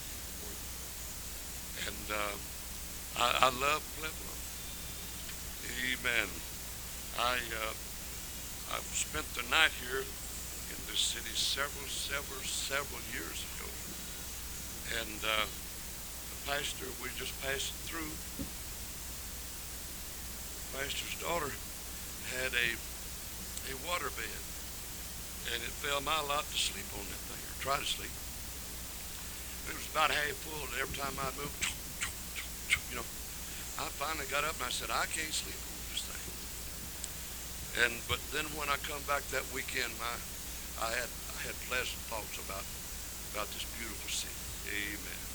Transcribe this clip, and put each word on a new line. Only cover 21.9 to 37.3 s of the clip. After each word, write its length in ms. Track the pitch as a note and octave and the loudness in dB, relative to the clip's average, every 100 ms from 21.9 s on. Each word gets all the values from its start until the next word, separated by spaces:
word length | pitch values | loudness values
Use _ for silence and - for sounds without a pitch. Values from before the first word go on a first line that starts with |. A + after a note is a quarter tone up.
| - - - - B2+ | -6 -6 -4 -2 0
had 120 | C3 B2 | 4 6
a, 120 | A#2+ A2 - - - - - - - - C3 | 6 4 -2 -4 -6 -4 -4 -4 -4 -4 -2
a 40 | C3 D#3 | -2 0
water 220 | F3 C3+ A2+ | 2 2 0
bed, 260 | A2 F2+ - - - - - - - - - - B2 | -2 -2 -4 -6 -6 -6 -6 -6 -6 -6 -6 -4 0
and 80 | A#2 | 0
it 120 | A#2+ - | 0 0
fell 160 | D3 C#3+ | 2 2
my 180 | C#3 D#3 C#3+ | 4 4 4
lot 220 | D3 D3+ | 2 2
to 100 | - | 2
sleep 300 | - G2 G2 G#2 | 2 2 -2 -4
on 100 | F#2+ | -4
that 180 | F#2+ F#2 | -4 -4
thing, 160 | B2+ | -6
or 120 | - - | -4 -2
try 180 | C3 C#3 | 2 4
to 100 | - | 2
sleep. 260 | - G#2 - - - - - - - - - - - - - - - - | 0 -2 -4 -4 -4 -6 -6 -6 -6 -6 -6 -6 -4 -4 -6 -4 -4 -4
It 80 | D3+ | -2
was 140 | C3+ | 2
about 200 | D3+ D3+ | 6 8
half 240 | C#3+ D3 C3+ D3+ | 6 4 0 -2
full, 180 | D3+ C3+ | -2 0
and 80 | A#2+ | 0
every 160 | C3+ - | 0 0
time 220 | C#3 C3+ | 0 0
I 120 | C3+ C3+ | 0 0
moved, 400 | D3 - - - - - - - - - - - - - - | -2 0 0 0 -4 -2 -2 -2 -4 -4 -4 -2 2 2 2
you 60 | B2+ | -2
know, 120 | A2+ - - - - - - - | -2 -4 -4 -4 -4 -4 -4 -2
I 80 | D3+ D#3 | 0 0
finally 300 | D3 D#3 C3+ | 2 2 2
got 140 | C#3 D3+ | 2 2
up 80 | D#3+ | 2
and 40 | B2 | 0
I 60 | |
said, 220 | - A2+ | 0 2
"I 160 | C3 F3+ | 4 4
can't 240 | E3 D#3 | 2 2
sleep 240 | D3+ - - | 0 0 -4
on 180 | - - - | -4 -6 -4
this 140 | - - | -2 -2
thing." 160 | - - - - - - - - - - - - | -4 -4 -4 -4 -4 -4 -4 -6 -4 -4 -4 -4